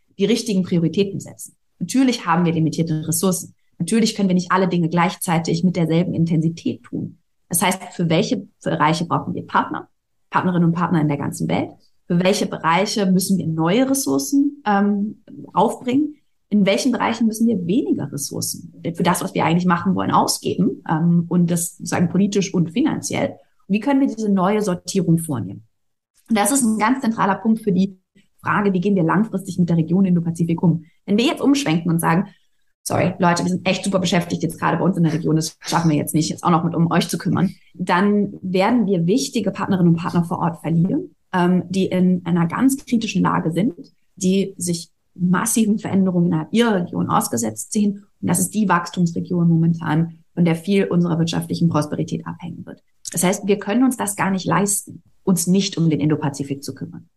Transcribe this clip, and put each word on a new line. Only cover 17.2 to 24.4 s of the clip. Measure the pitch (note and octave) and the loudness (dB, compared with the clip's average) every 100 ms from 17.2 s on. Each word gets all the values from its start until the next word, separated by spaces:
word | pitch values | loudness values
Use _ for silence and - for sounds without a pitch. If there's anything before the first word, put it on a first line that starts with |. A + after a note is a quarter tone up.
| A3+ | 0
müssen | A3 A3+ | 2 0
wir | G#3 | 0
weniger | E3+ G#3+ G4 D4 C#3+ | 0 -2 0 -2 -4
Ressourcen | D3 - - - - - - E3+ E3 | -8 -8 -6 -8 -8 -14 -10 -8 -2
für | |
das, | E3+ F3 | 0 0
was | - | -2
wir | - | -2
eigentlich | D#3 E3+ F3+ | 0 2 2
machen | F3 F#3+ | 0 0
wollen, | F3+ B2 | 0 0
ausgeben, | D3+ - - - - F#3 - - | 2 0 -2 -4 0 0 -2 -4
ähm, | D#3+ E3+ E3+ E3+ | 0 2 2 2
und | F#3 E3+ | 2 2
das | F3 - - | 0 -4 -8
sozusagen | - - F3 | -6 0 0
politisch | F3+ G3+ G3+ F#3+ | 2 2 2 0
und | - D#3+ | 0 0
finanziell? | - D4 - - - - - _ _ - | 0 0 -2 -4 -2 -2 -4 _ _ -4
Wie | G3+ | -2
können | C#4 C#4 | 2 2
wir | C4+ | 2
diese | A3 A3 | 0 0
neue | G3 | 2